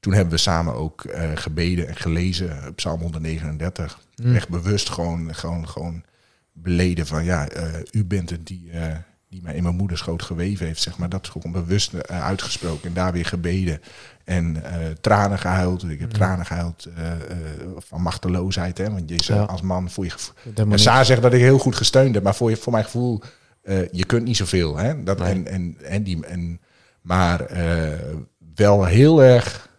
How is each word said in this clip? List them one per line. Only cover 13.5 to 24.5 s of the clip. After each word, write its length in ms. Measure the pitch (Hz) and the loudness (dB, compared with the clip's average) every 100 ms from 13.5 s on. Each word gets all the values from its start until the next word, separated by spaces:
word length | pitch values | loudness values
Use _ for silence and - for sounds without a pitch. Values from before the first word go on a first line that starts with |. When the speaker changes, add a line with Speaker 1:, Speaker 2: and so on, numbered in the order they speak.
| 92 92 78 - - - - | 0 -2 -4 -8 -20 -20 -20
Speaker 1:
En, 400 | - 90 85 78 | -4 -2 0 -4
eh, 100 | 78 85 80 80 | -6 -6 -6 -4
tranen 380 | - 104 101 98 | 2 2 2 0
gehuild. 440 | 90 92 90 90 | 0 0 2 -2
Ik 160 | 90 73 | -4 -6
heb 80 | 85 | -4
Speaker 2:
Mm. 60 | |
Speaker 1:
tranen 320 | 107 95 92 87 | 0 0 0 -4
gehuild, 380 | 87 85 82 - 85 | -4 -6 -8 -14 -10
eh, 160 | 85 | -8
eh, 60 | 85 76 87 80 76 - 85 | -8 -8 -10 -10 -10 -12 -14
van 260 | - 80 | -12 -4
machteloosheid, 760 | 87 - 92 90 92 92 87 87 | -4 -2 -2 -2 0 -2 -4 -2
hè. 120 | 98 | -4
Want 180 | 101 78 | -4 -4
je 60 | |
is, 120 | 85 - | -2 0
Speaker 2:
Ja. 160 | 104 | 2
Speaker 1:
als 180 | 104 95 | 0 -2
man 280 | 92 90 90 | -2 -2 -4
voel 140 | - | -6
je 60 | 90 | -6
gevo- 220 | - - - | -6 -12 -14
Speaker 2:
Helemaal 300 | - 104 107 | -12 -2 2
Speaker 1:
En 60 | 104 | 6
Sa 140 | 107 | 6
Speaker 2:
niks. 120 | 123 123 | 8 6
Speaker 1:
zegt 160 | 127 | 6
dat 100 | 120 | 6
ik 80 | 123 | 8
heel 180 | 127 135 | 8 8
goed 180 | 131 - | 4 0
gesteund 380 | 110 131 135 | 4 6 6
heb, 80 | 107 | 4
maar 100 | 95 | 2
voor 160 | 95 120 | 2 0
je, 60 | 110 | 0
voor 160 | - | 0
mijn 120 | 117 | -2
gevoel, 360 | 104 120 123 110 - _ _ _ | 0 -2 -2 -2 -6 _ _ _
eh, 160 | - 95 90 | -4 -2 -2
je 120 | 87 | -4
kunt 200 | 92 117 | 0 0
niet 120 | 117 117 | 0 -2
zoveel, 400 | 92 | 0